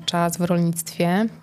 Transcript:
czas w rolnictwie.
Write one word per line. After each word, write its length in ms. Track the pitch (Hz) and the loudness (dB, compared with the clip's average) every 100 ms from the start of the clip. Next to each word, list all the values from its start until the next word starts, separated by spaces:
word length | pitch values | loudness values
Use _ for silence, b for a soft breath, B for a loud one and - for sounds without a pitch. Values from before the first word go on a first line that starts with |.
| 165 | 0
czas 320 | 175 170 170 | 0 0 0
w 40 | |
rolnictwie. 840 | 175 175 170 165 - - 170 180 226 - | 0 2 2 0 -6 -2 2 2 0 -2